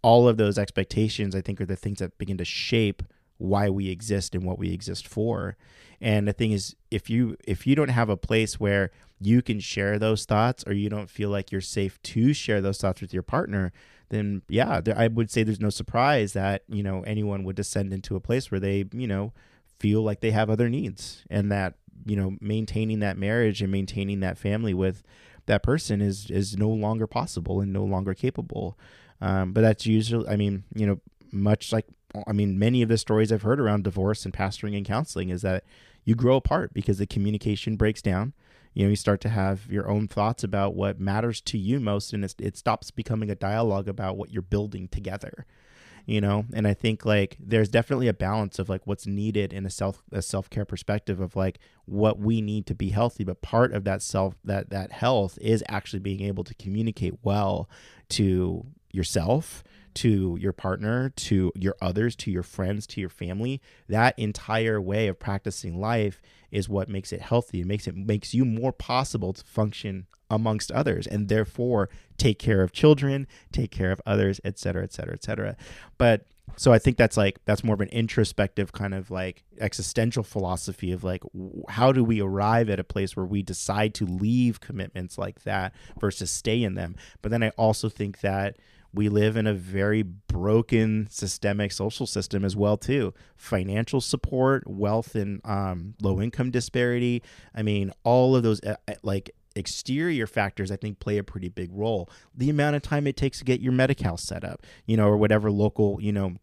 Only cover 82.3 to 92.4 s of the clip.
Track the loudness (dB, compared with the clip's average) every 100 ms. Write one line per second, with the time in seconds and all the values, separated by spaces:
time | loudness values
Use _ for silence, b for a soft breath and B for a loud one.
82.3 | 0 2 4 2 -2 -4 -4 -4 -4 -4
83.3 | -4 -4 -6 -4 0 0 0 -4 0 2
84.3 | 2 2 0 -8 -10 -8 -8 -10 -8 -8
85.3 | -8 -4 -4 -4 B B -4 -4 -2 -6
86.3 | -4 0 0 0 -2 -8 -10 B B -4
87.3 | 0 0 2 2 2 -2 -4 -6 -2 -2
88.3 | -2 -4 -6 b b b 0 2 4 4
89.3 | 2 0 -2 -4 0 2 2 0 -8 -6
90.3 | -2 4 4 4 2 4 0 -2 -6 -6
91.3 | -2 -2 0 -2 -2 -6 -4 -4 -4 -2
92.3 | -2